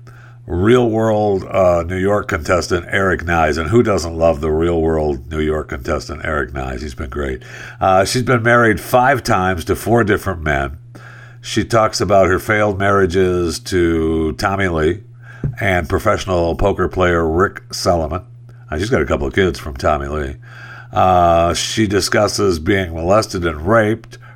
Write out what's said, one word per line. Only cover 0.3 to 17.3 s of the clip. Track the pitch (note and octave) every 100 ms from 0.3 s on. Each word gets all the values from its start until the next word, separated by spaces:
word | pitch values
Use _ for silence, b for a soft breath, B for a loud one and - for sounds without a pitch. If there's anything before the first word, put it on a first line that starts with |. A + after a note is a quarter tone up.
| B B
Real | E2+ G#2 B2+ A#2+
World, | A2 A2+ G#2+ G#2 F#2+
uh, | - F#2+ F2+ F2
New | E2 F#2
York | G2 G#2 F2+
contestant | F#2 F2 F2+ - F2 E2+
Eric | G2+ F#2+ E2
Nies. | E2+ E2+ D#2 D2
And | D#2+
who | A#2
doesn't | A2+ F#2+ E2+ E2
love | D#2+ C#2+
the | D#2
Real | D#2 E2+ E2+
World | D#2+ D#2+ D2+ C2+ B1
New | D#2
York | D2+ D#2 C#2+
contestant | D#2 - D2 - D2
Eric | D#2+ D2 B1
Nies? | C2+ C2 B1+
He's | D2
been | B1+ C#2
great. | C#2+ C#2 B1+ B B B B
Uh, | F#2+ F#2+ F#2+
she's | B2+
been | A#2 B2
married | A2+ A#2+ A2+ F#2+
five | - B2 B2+ C3
times | - G2+ F#2 F2+ -
to | F2
four | - A#2 G#2+
different | F#2+ G2 E2+
men. | D#2 C#2 C2+ - - - B B B B
She | - A2 -
talks | A2+ A2 -
about | G2 G2 F2+
her | F2+
failed | - G#2+ G#2 F#2+
marriages | G2+ G2 F#2 F#2 F#2 F2+ E2+ D#2+
to | - F#2 E2+ E2 D#2+ D#2+ D#2+
Tommy | - G2+ G2 F#2
Lee | D#2+ D#2 F#2 - - B B B B
and | G2+ F2+ D#2
professional | F2+ G#2+ F#2+ - F2 E2+ D#2+
poker | G2 F#2+ E2+
player | F#2 F2+ E2+
Rick | E2